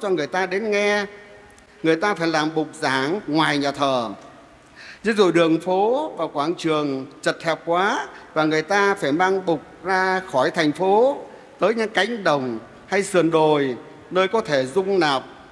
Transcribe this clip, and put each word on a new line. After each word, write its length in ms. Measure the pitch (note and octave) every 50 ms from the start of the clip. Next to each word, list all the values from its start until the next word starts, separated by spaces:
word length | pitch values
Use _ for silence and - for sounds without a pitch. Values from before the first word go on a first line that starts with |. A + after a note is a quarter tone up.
cho 80 | A3 G3
người 160 | F#3 D#3+ C#3+
ta 200 | C#3 - F#3 F#3+
đến 240 | F3+ F3+ G3 A3+ G#3+
nghe. 360 | G#3 G3+ G#3 G3+ G#3 G#3 G3+ G3+ - - - - - - - - - - - - - -
Người 140 | - D#3+ E3
ta 180 | E3 G#3+ G#3 G3+
phải 140 | E3 E3 E3
làm 260 | D#3+ D#3 D3+ D#3 D#3
bục 140 | D#3 D3+ D3+ - -
giảng 400 | D#3 C3+ C3 C3+ C3 C#3+ F3 - -
ngoài 320 | D3 D3 D#3+ D3+ D3 D3 C#3+
nhà 140 | C#3 C#3+
thờ. 380 | C#3 C#3 C#3+ C#3 C3 B2 A#2 G#2+ G2 - - - - - - - - - - - - - - - - -
Ví 100 | - G#3
dụ 180 | A3+ G3+ G3+ F3
đường 300 | D#3+ E3+ E3+ D#3+ D#3+ D#3+
phố 520 | E3 F#3 F#3 F#3+ G3+ A3 B3 C#4+ D#4 D#4 -
và 100 | - E3
quảng 280 | D3 - D3 C#3 D#3+ F3
trường 520 | E3+ - D#3+ D#3 D3+ D3 C#3+ C3+ C3 C3 - - -
chật 200 | - F3 D#3 -
hẹp 160 | - E3 D#3 D3+ -
quá 420 | E3 E3+ F3 F#3+ G#3 B3+ G#4 A#4 - - - - - -
và 100 | D#3 D#3
người 180 | D#3 D#3 D#3
ta 320 | D#3 - G3 G3+ G3+ G3 G3
phải 180 | G3 F3 C#3+
mang 340 | C#3 E3+ F#3 F#3+ G3 F#3+ F#3
bục 140 | F#3 E3 C#3 - - - - -
ra 360 | F3+ F#3+ F#3 F#3 F#3+ F#3 F#3 F#3 -
khỏi 180 | - B2+ C3 C#3
thành 220 | - F3 D#3+ D3
phố 460 | D3 D#3+ F#3 F#3+ G3+ G#3+ A#3+ C4+ D4 - - - - - - - - -
tới 160 | E3+ G3 A#3
những 160 | A3+ A3 G#3+
cánh 340 | - F3+ F#3+ G#3+ A#3+ A3 F#3+
đồng 340 | E3 D3+ C#3+ B2+ B2+ A#2 A2 - - - - -
hay 160 | - F#3+ G3+
sườn 280 | G3 - - F3+ D#3+ E3
đồi, 460 | D#3+ D#3+ D#3 D#3 D3+ C#3+ C#3+ C3 A#2+ - - - - - - -
nơi 180 | E3+ F#3 F#3+ F#3
có 120 | - A3
thể 260 | G#3+ - D3 C3+ C3
dung 340 | B2+ - G3 F#3 G3 G3+ F#3
nạp 220 | D#3+ D3 C#3 C3 - - - - - -